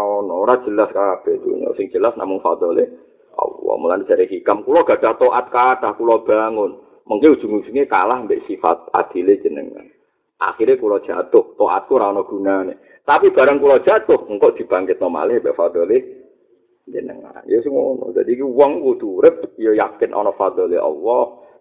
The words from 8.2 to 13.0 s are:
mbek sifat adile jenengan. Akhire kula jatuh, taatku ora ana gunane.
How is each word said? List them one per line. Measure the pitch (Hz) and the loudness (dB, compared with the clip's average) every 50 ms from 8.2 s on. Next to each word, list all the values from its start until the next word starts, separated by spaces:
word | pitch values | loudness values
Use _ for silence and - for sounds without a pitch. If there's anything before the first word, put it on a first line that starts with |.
mbek | 117 101 - - - | -2 -4 -4 -4 -4
sifat | - 98 - - 82 85 - - - - | -8 -8 -2 0 0 0 0 -2 -4 -2
adile | 92 85 - - 92 87 95 101 95 | -2 -2 -2 -4 -2 2 2 2 2
jenengan. | - 85 78 73 - - - - - - _ _ _ _ _ _ _ _ _ | 2 -4 -4 -6 -12 -12 -14 -18 -20 -20 _ _ _ _ _ _ _ _ _
Akhire | - 92 95 90 - 110 120 135 | -6 -6 -4 -2 0 2 2 2
kula | 127 117 104 101 95 | 2 2 0 -2 -2
jatuh, | - - 85 87 90 - - 107 90 - - | -2 -4 -6 -6 -2 0 0 0 0 0 -2
taatku | - 107 78 90 95 - - 135 | -2 -2 0 0 -2 -2 0 0
ora | 127 107 101 98 | 0 0 0 -2
ana | 101 95 | -4 -4
gunane. | - 107 98 98 98 98 95 92 95 - - _ _ _ _ | -6 -6 -6 -2 -2 -2 -2 -4 -6 -10 -14 _ _ _ _